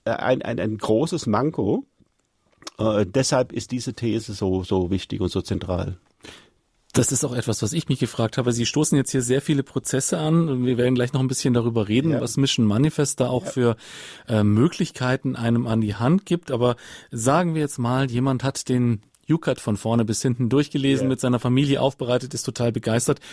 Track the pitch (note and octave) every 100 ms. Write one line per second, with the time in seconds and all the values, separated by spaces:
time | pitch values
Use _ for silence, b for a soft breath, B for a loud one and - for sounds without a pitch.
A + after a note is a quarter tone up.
0 | - - - C3 - A#2 A2 A2 - A2
1 | E3 E3+ A#2 G#2 C#3+ - G2+ F3 - _
2 | _ _ _ _ _ _ - - A2 G#2+
3 | F#2+ C3 C3 C3 - - - B2 B2 A2
4 | A#2 A2 A2 G#2 F#2+ F#2 F#2 F#2+ F2 F#2
5 | - G2+ F2+ G2 - F2+ - G2+ E2+ F#2
6 | _ _ B B B _ _ _ _ -
7 | A#2+ C3+ C3+ B2 A2+ G#2 G#2+ E3 - C3+
8 | A#2+ - A2+ - B2 A#2 A#2 C#3+ D3+ D3
9 | B2+ C3+ A#2 C3 - C#3+ - C#3 - C3
10 | - F3 D#3 E3 E3 B2+ B2 A#2+ B2 B2+
11 | B2+ C3+ C3 C3 C#3 A#2+ A#2 A#2 G2+ A2+
12 | D#3+ - - - C3+ - A2 G#2 D3+ D3+
13 | C#3+ - B2+ B2+ - - A#2+ A2+ B B
14 | B B - A2 G#2 G#2 D#3 - - -
15 | B2+ C3 C3+ B2 A#2 A#2 B2 A2+ G#2+ G2
16 | A#2+ F#3 - F3 - B2 B2 A#2+ B B
17 | B B2 A#2 D3+ F3+ D#3 C#3+ - A#2+ C3
18 | C3+ A#2+ C3+ B2+ C3+ - - B2+ A#2+ G#2+
19 | _ - - D#3+ D#3+ B2+ - G2+ A2+ A#2
20 | A2 G#2+ C3+ A#2+ A#2+ C3+ C#3+ D3 C#3 C3+
21 | C3 C3 B2+ B2 A#2+ B2+ C#3+ C#3 C3 -
22 | A#2+ B2 B2+ A#2+ - - A#2+ A#2 A2+ A2+
23 | - C#3 B